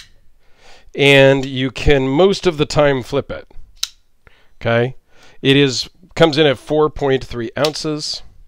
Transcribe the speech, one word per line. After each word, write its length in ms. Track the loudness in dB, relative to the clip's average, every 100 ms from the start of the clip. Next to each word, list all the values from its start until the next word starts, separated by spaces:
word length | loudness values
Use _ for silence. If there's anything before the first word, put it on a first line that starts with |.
| -16 _ -20 _ _ -20 -20 -20 -10
and 520 | 0 4 6 6 4 -2
you 240 | -6 -6
can 380 | 0 2 2 2
most 380 | 2 2 2 -2
of 120 | -2
the 80 | -2
time 360 | 0 0 0
flip 280 | -4 -6 -6
it. 180 | -12 -14 -18 -16 -12 -12 _ _ _ _ _ _ -8
Okay, 300 | -2 -2 -2 -8 _ _ -20 -4
it 160 | 0 2
is, 340 | 0 -2 -10 _ _
comes 240 | 0 2 2
in 80 | 0
at 100 | 0
four 320 | -4 -2 -2
point 360 | -2 -2 -2
three 260 | -4 -10 -10 -4
ounces, 640 | -4 -4 -8 -8 -10 -12 -16 -20